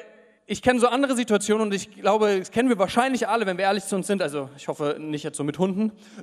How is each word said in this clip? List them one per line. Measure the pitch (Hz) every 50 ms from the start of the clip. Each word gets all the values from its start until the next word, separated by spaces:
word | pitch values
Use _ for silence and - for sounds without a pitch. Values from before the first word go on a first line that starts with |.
| - - - - - _ _ _ _ -
ich | 208 -
kenne | - 247 254 247
so | 220 247
andere | 226 262 277 262 269
Situationen | 233 247 - 214 202 202 214 214 220 220 208
und | 202
ich | 196 - -
glaube, | - - 196 196 202 220 214 208 202 190
das | 185 -
kennen | - 220 247 262
wir | 240 180
wahrscheinlich | 196 - - 240 240 269 262 240 240 196
alle, | 208 233 220 190
wenn | 185 175
wir | 196
ehrlich | 196 202 208 -
zu | - 208
uns | 190 170
sind. | - 202 196
Also | 180 147 139 147 139 131 131
ich | 143 - -
hoffe, | 147 - 151 147 151 -
nicht | 151 156 151 147 -
jetzt | 156 143 -
so | 147
mit | 147 147 -
Hunden. | 180 196 190 190 220 214 214 - - - - -